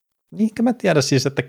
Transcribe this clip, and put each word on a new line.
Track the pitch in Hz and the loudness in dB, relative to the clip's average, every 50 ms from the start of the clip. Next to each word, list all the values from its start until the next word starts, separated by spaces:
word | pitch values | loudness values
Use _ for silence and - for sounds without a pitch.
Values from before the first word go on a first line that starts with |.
| _ _ _ _ _ _ | _ _ _ _ _ _
Niin, | - 180 220 220 - - | -6 -2 -2 -2 -2 0
mä | 233 254 233 | 0 0 0
tiedä | - - 190 160 151 | 0 0 0 2 2
siis, | 135 - 143 127 - | 2 2 2 2 0
että | 139 - - 135 | 0 -2 -4 -6